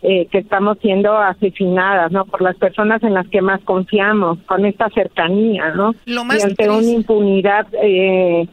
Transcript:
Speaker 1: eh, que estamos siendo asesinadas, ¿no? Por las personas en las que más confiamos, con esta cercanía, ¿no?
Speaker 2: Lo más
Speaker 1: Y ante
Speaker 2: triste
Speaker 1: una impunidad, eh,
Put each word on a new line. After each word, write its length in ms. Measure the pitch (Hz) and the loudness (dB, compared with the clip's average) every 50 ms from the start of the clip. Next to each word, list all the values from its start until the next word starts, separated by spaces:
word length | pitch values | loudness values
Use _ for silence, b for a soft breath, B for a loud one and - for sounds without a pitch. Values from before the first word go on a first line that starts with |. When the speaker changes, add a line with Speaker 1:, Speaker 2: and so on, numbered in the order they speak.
| - | -2
Speaker 1:
eh, 240 | - 190 180 170 - | 0 0 0 0 0
que 80 | - 190 | -2 -4
estamos 380 | - - 208 196 202 208 214 208 - | -2 -2 -2 0 0 0 -2 0 -2
siendo 340 | 214 190 190 202 208 214 214 | 0 0 0 2 2 2 2
asesinadas, 920 | 208 190 180 - 214 190 180 - 196 180 180 185 185 196 202 185 170 160 | 0 0 -2 -2 -4 -4 -2 -2 -2 0 0 0 0 0 0 0 0 0
¿no? 140 | 175 196 190 | 0 -2 -4
Por 160 | 202 - 190 185 | -4 -4 -2 -2
las 140 | 185 185 | -2 -2
personas 440 | - - 185 180 - 208 208 220 220 233 | 0 -2 -2 0 0 0 0 0 0 0
en 100 | 226 196 | 0 0
las 140 | 185 180 202 | -2 -2 -2
que 140 | - 202 185 | -2 0 0
más 180 | 190 196 190 - | 0 -2 -2 -2
confiamos, 760 | - 190 185 185 - - 208 196 208 214 208 190 165 170 165 - | -2 -2 -2 -2 -2 0 0 2 2 2 0 0 0 -2 -4 -4
con 200 | - 185 185 202 | -4 -2 0 0
esta 220 | 208 190 - 233 214 | 0 -2 -2 -4 -2
cercanía, 800 | - 226 190 - - - 170 165 190 202 220 226 214 175 151 160 | 0 -2 -2 -2 -2 -2 -2 0 0 0 0 0 0 -2 -2 -4
¿no? 240 | 156 180 202 220 233 220 _ | -2 -2 -2 -2 -2 -4 _
Speaker 2:
Lo 200 | 240 240 240 240 | -8 -8 -6 -4
más 160 | 240 - 214 | -2 0 0
Speaker 1:
Y 20 | 202 | 0
ante 220 | 202 196 - 220 | 0 0 0 0
Speaker 2:
triste 60 | 208 | 2
Speaker 1:
una 200 | 214 220 226 233 233 | 2 2 2 2 0
impunidad, 720 | 226 214 - 226 208 208 202 196 196 185 202 202 208 214 214 - - | 0 0 0 0 2 2 2 2 2 2 0 0 0 -2 -4 -4 0
eh, 680 | 214 208 190 185 190 190 185 185 185 175 170 170 170 175 | 0 2 2 2 2 2 2 2 2 2 0 0 -2 -2